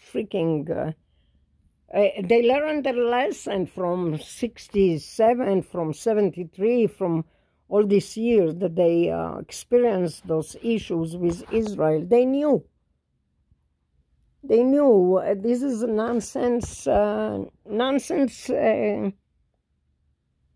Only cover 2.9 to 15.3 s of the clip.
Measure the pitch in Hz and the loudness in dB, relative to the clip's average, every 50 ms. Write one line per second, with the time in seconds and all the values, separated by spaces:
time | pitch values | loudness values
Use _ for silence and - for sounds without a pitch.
2.9 | 240 247 240 233 240 247 277 403 302 - - - 202 190 175 - - 185 185 175 | -2 -2 0 0 0 0 0 -2 -4 -6 -8 -6 -4 -4 -6 -6 -6 -6 -4 -2
3.9 | 180 180 175 165 156 151 - - - - 247 220 - - - - - 202 196 180 | -2 -2 -2 -4 -4 -6 -8 -12 -10 -8 -8 -8 -8 -10 -14 -4 0 2 2 2
4.9 | 165 147 - - - - 220 226 240 240 254 202 196 185 - - - 180 165 156 | 2 -2 -6 -6 0 2 2 2 2 2 0 0 0 -2 -2 -4 -6 -6 -4 -4
5.9 | 147 - - 226 214 214 208 180 151 180 180 160 _ 185 196 226 247 240 220 170 | -4 -4 -2 -2 0 2 0 0 -2 -6 -12 -12 _ -2 0 0 2 2 2 0
6.9 | - - 190 170 165 165 160 _ _ _ _ _ _ _ _ - 190 208 214 196 | 0 -2 -2 -2 0 -2 -4 _ _ _ _ _ _ _ _ -2 2 2 2 4
7.9 | 208 196 - - - 214 226 240 233 208 175 160 156 175 196 170 165 185 175 170 | 2 2 0 0 -6 -4 0 2 4 4 4 2 0 -2 -4 -2 0 2 2 4
8.9 | 170 170 170 165 165 165 165 170 - - - - - - - - 240 247 240 233 | 4 2 2 0 -2 -4 -4 -6 -8 -10 -12 -14 -14 -14 -4 2 2 4 4 4
9.9 | 202 185 175 160 - - - 175 160 160 151 - - - - 233 226 202 - - | 2 0 -2 -2 -4 -8 -6 -4 -4 -4 -4 -6 -10 -6 -4 -2 -2 -2 -2 -4
10.9 | 180 165 165 160 165 180 175 170 175 175 - - - 226 220 214 196 - 156 156 | -4 -4 -4 -6 -6 -2 -2 -2 -2 -4 -6 -4 -2 -2 -2 -2 -2 -2 0 0
11.9 | 156 156 170 180 233 240 254 262 269 277 294 302 254 156 - _ _ _ _ _ | 0 0 0 2 4 4 4 2 0 0 2 2 2 0 -2 _ _ _ _ _
12.9 | _ _ _ _ _ _ _ _ _ _ _ _ _ _ _ _ _ _ _ _ | _ _ _ _ _ _ _ _ _ _ _ _ _ _ _ _ _ _ _ _
13.9 | _ _ _ _ _ _ _ _ _ _ - - 220 233 247 262 277 294 294 269 | _ _ _ _ _ _ _ _ _ _ -2 2 4 4 4 4 4 6 6 6
14.9 | 220 196 180 180 185 185 - - | 6 6 6 4 4 2 2 0